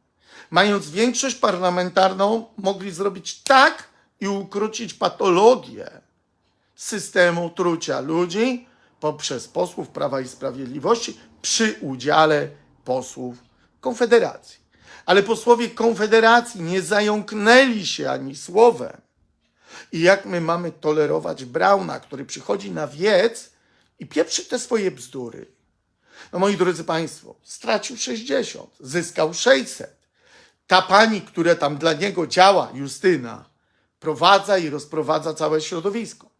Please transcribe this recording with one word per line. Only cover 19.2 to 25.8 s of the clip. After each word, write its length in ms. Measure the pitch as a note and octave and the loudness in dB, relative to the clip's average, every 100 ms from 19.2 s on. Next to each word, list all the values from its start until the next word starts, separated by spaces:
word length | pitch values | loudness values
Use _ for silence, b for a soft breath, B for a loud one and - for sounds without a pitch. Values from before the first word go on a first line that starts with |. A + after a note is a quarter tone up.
| _ _ _ B B B B | _ _ _ B B B B
I 80 | D#3+ | 0
jak 260 | E3+ G3 G3 | 4 4 0
my 140 | F3+ | -4
mamy 320 | E3 F3 E3+ | -2 -2 -4
tolerować 720 | D#3 D#3 D3+ D3 D#3+ D#3+ D#3+ | -6 -2 0 0 0 -4 -8
Brauna, 560 | B2+ D#3 F3+ G3 F3+ C#3 | -8 0 2 2 0 -10
który 240 | - C3+ | -12 -14
przychodzi 460 | C#3 - - G3+ G3 | -14 -12 -6 -6 -6
na 160 | E3+ D3 | -8 -8
wiec 640 | C#3+ G3 F#3+ A3+ - - _ _ _ _ _ | -4 2 4 2 -2 -14 _ _ _ _ _
i 80 | - | -6
pieprzy 380 | D4 - - | -2 -2 -4
te 140 | F4+ B3 | -4 -6
swoje 320 | - A#3 F#3+ | -2 -2 -2
bzdury? 560 | C3 - C3+ A#2+ - - _ _ _ | -6 -10 -12 -12 -14 -20 _ _ _